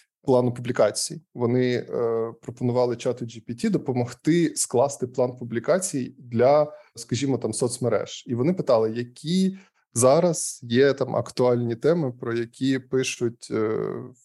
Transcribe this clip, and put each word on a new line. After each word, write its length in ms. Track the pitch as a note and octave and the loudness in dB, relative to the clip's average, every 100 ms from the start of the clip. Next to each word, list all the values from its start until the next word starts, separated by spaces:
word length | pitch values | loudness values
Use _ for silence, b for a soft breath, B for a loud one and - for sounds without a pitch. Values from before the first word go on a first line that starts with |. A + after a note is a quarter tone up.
| B _ | B _
плану 320 | - B2 B2 | 2 4 4
публікацій. 680 | A#2+ A#2+ B2 G#2+ - - D#3 - | -2 -2 2 2 2 -6 -10 -14
Вони, 400 | - A#2+ B2+ B2+ | -4 0 2 2
е, 580 | B2 - B2 A#2 A2+ A2+ A2+ | 0 -4 -2 -2 -2 -4 -8
пропонували 540 | - A#2+ B2+ A#2+ B2 A#2 | -14 -4 -2 2 0 0
чату 300 | C3 A#2+ A#2 | -4 -4 -8
Джі 140 | A2+ | -12
Пі 140 | - | -14
Ті 140 | A#2+ A3+ | -6 -2
допомогти 840 | E3 - B2 B2 - - E3+ E3 - | -2 -2 -2 -4 -2 0 2 2 -2
скласти 500 | - A#2+ C3+ - B2+ | 0 2 2 0 -6
план 300 | B2+ B2 B2 | -2 -2 -4
публікацій 800 | A#2+ A2+ B2+ F3+ F#3 C#3+ A#2+ - | -8 -4 0 0 0 -6 -6 -10
для, 540 | B2 A#2 B2 D3+ D3+ B B - | -6 2 4 4 2 B B -20
скажімо, 420 | - A#2+ C#3 B2+ | -6 -4 -2 -2
там, 140 | A2+ | -2
соцмереж. 720 | G#2+ B2 B2 A#2+ G#2 - - - | -2 -4 -2 -2 -2 -4 -10 -6
І 80 | |
вони 180 | A#2 C#3 | -2 0
питали, 400 | F#3 - A#2 A2 | 0 2 2 2
які 680 | A#2 B2 B2 D3+ F#3 F#3+ F#3+ B B _ | -2 -8 -10 -4 0 0 -2 B B _
зараз 640 | B2 B2+ D3+ F3 D#3 - - | 2 4 6 4 0 -6 -10
є 300 | A#2+ A#2+ C#3 | 0 4 4
там 240 | C3+ B2+ A#2 | 4 -2 -2
актуальні 600 | A#2 - B2 A#2+ A#2+ A2+ | -4 0 2 2 0 0
теми, 360 | C#3+ F3 C#3 | 2 2 0
про 220 | A#2+ B2 | -4 -4
які 440 | A#2 A#2 - C3+ C3+ | -4 -4 -4 -2 -2
пишуть, 720 | B2+ C3 B2 - A#2+ A#2+ - | 0 -2 -2 -2 -4 -4 -6
е, 280 | A2 A2 A2 G#2+ A#2 B2+ - | -2 -2 -2 -4 -6 -12 -18